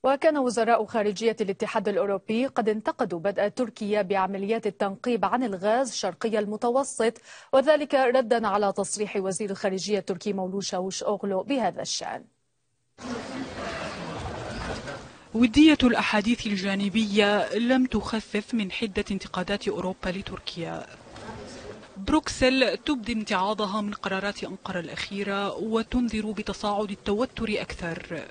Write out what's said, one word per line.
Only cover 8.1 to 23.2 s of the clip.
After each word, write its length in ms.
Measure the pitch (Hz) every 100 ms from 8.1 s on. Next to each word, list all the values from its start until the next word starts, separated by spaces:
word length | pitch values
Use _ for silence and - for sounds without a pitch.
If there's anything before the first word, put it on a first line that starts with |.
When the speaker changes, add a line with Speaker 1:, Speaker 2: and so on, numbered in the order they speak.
| 254 226 233 220
Speaker 1:
على 260 | 196 202
تصريح 420 | 190 190 - 208 208
وزير 340 | 190 180 208
الخارجية 500 | 196 202 190 180 208
التركي 340 | - 180 208
مولود 300 | 196 185 196
شاوش 400 | 185 190 185 -
أوغلو 400 | - 202 202 190
بهذا 380 | - 277 208 -
الشأن. 420 | - - - 120 - _ _ _ _ _ _ _ 254 233 269 262 262 - - - - - 165 - - - - 107 - 107 135 143 - - -
Speaker 2:
ودية 440 | 220 240 247 311 294
الأحاديث 640 | 254 - - 214 202 233 220
الجانبية 1080 | 202 196 196 202 214 220 202 202 208 170 202
لم 280 | 240 262 254
تخفف 680 | 208 - 220 - 214 -
من 180 | 233 190
حدة 340 | - 226 190 -
انتقادات 560 | 196 - - 180 202 202
أوروبا 420 | 165 180 185 190
لتركيا. 760 | 180 196 190 - - 165 165 - - - - 214 226 208 - - - - -
بروكسل 800 | 196 302 - - 254 262 240 170
تبدي 360 | - 285 214
امتعاضها 680 | 226